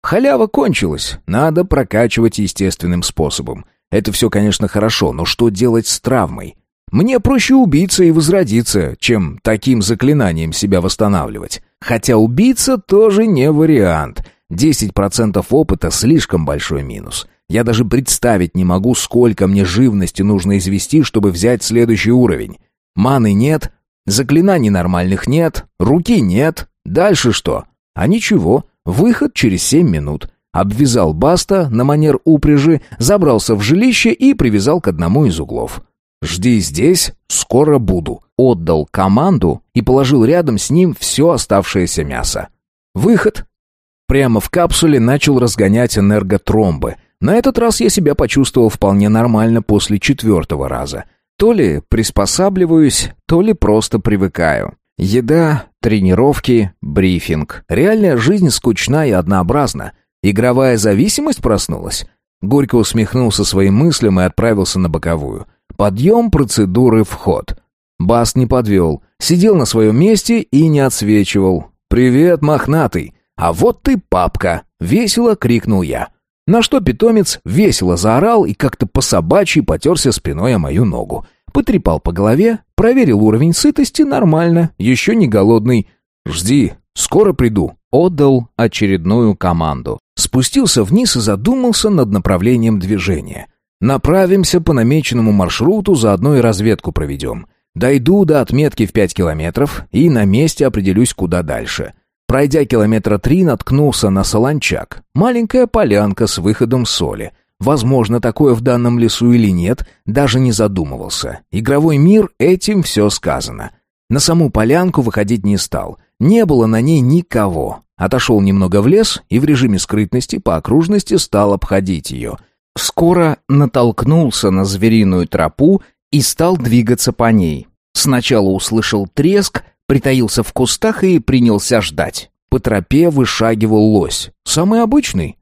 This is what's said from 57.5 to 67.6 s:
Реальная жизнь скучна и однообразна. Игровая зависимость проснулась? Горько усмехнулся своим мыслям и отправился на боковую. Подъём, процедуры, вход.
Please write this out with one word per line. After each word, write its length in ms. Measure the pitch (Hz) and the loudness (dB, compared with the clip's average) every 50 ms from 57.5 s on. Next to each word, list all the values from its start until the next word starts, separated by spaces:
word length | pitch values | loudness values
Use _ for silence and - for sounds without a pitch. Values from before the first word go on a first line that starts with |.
| - - - | -12 -20 -10
Реальная 500 | _ 82 98 151 196 220 220 208 185 143 | _ -2 0 2 2 2 2 2 2 0
жизнь 320 | 120 110 135 202 208 180 151 | 0 0 0 2 2 2 0
скучна 560 | 117 - - 123 110 - - - 127 156 156 | 0 0 0 -2 -2 0 -2 -2 0 0 0
и 60 | 135 | 0
однообразна. 840 | 101 90 85 82 101 95 90 85 120 147 139 - - 64 52 - _ _ _ _ _ _ - | 0 0 0 0 0 0 0 0 0 0 0 -2 -4 -8 -12 -14 _ _ _ _ _ _ -2
Игровая 540 | 98 101 104 117 127 123 127 135 131 123 | -2 0 0 0 0 2 2 2 2 0
зависимость 640 | 110 98 110 101 98 147 208 - - 294 320 269 - | 2 2 0 2 2 0 0 -2 -2 -2 -4 -4 -4
проснулась? 640 | - 123 107 95 - - 85 - 87 - - - - - _ _ _ _ _ _ | -2 -2 -2 -2 -2 -6 -8 -10 -8 -10 -10 -10 -12 -14 _ _ _ _ _ _
Горько 340 | - 98 131 143 139 113 - | -4 0 0 0 0 2 0
усмехнулся 680 | 120 104 - - 113 107 - - 127 127 113 101 - 101 | 0 0 0 0 -2 -2 0 -2 -2 -2 0 0 -2 -2
своим 320 | - - 95 98 95 98 | -2 0 0 2 2 2
мыслям 440 | 107 151 170 151 - 123 107 95 90 | 4 2 2 0 0 0 0 2 2
и 40 | 90 | 0
отправился 560 | 90 - - 113 117 110 101 92 - - 95 | 0 -2 -2 0 0 0 0 -2 -2 -2 -2
на 100 | 92 87 | -2 -2
боковую. 580 | 78 80 - 82 85 80 71 65 52 - - _ _ _ _ _ - | -4 -4 -4 -4 -4 -4 -4 -8 -10 -12 -14 _ _ _ _ _ -4
Подъём, 560 | - 104 104 95 107 131 180 220 233 233 220 | -2 -2 -2 0 0 2 2 4 2 2 2
процедуры, 720 | - - 139 107 - - 107 92 90 117 127 123 110 113 107 | 0 0 0 0 0 0 0 0 2 2 2 4 4 2 0
вход. 580 | - - - - 95 82 - - - - - | 0 -4 -8 -4 -2 -2 -2 -4 -8 -12 -12